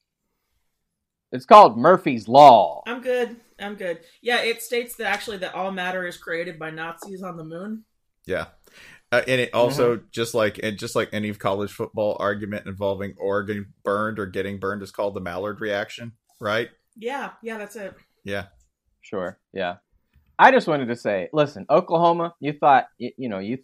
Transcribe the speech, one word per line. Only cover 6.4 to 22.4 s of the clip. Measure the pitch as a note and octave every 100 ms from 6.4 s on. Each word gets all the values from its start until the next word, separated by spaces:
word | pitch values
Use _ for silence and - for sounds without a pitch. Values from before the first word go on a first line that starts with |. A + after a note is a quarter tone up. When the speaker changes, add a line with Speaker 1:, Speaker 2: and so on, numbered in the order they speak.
| F3 D#3
Speaker 2:
by | D#3+
Nazis | D#3+ E3 E3+ G3+ F#3
on | F#3 E3+
the |
moon. | D#3 E3+ G#3+ A3 - _ _ _ F2
Speaker 3:
Yeah. | F2 E2 _ _ - - - _
Uh, | A#2+ B2+
and | B2+
it | A#2+
also, | A2+ B2 C#3 A#2+ A2+
Speaker 1:
Mm-hmm. | -
Speaker 3:
just | A#2 A#2
like, | A#2 G#2+ -
and | A2 G2
just | A#2 A#2+
like | A2
any | G#2+ G#2+
college | G2+ G2+ G2+ G2+
football | - A2 A2 G#2 -
argument | G2+ G#2 G#2 G#2 G2
involving | F#2+ G2 F#2+ G2 -
Oregon | G2 G#2 G2+ G#2 G2 _
burned | G2+ G2+ G#2+ G#2+
or | G2
getting | F#2+ F#2+ G2+
burned | G2 G2+
is | F#2+
called | - G2+
the | G2
Mallard | F2+ F2+ G#2 G#2
reaction, | G#2+ G2+ A2 - A#2 - _ _
right? | A2 A2 A#2+ _ _ A3
Speaker 2:
Yeah, | A#3 C#4 G3 -
yeah, | A3+ A3+
that's | G3+ A3+
it. | F#3+ - _ _
Speaker 3:
Yeah. | - G2 F#2 _ _ _ _ _
Speaker 1:
Sure, | - G2 F2+ - _
yeah. | F#2+ F2+ F#2 _ _ _ _ _ -
I | A3
just | B3+ F3
wanted | D3 A#2
to | A#2
say, | A#2 G2 F2
listen, | D3+ D3 G2 F#2
Oklahoma, | D#3+ F3+ E3+ E3+ E3+ E3+ -